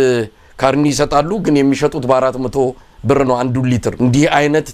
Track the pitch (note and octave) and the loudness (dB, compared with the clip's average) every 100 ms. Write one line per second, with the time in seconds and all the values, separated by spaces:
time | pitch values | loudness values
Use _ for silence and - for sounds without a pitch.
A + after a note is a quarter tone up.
0 | C3 A#2+ G#2+ _ - - C3 C3+ D3 C3 | 2 0 -4 _ -20 -2 0 2 0 0
1 | D3 D3 D3+ G#3+ E3 C#3+ C#3 C3+ D3 D#3 | 0 0 0 -2 0 2 2 0 -2 -2
2 | B2 C3 C3 B2 B2+ C#3 B2+ B2 - - | 0 2 0 -2 -6 -2 -2 -4 -16 -8
3 | G#2+ C#3 C3+ B2 B2+ B2 B2+ A#2+ A2+ - | -2 0 2 0 -2 -2 0 -2 -2 -2
4 | B2 B2+ D3+ D3+ D3 D3+ D3 | 0 2 2 2 2 0 -4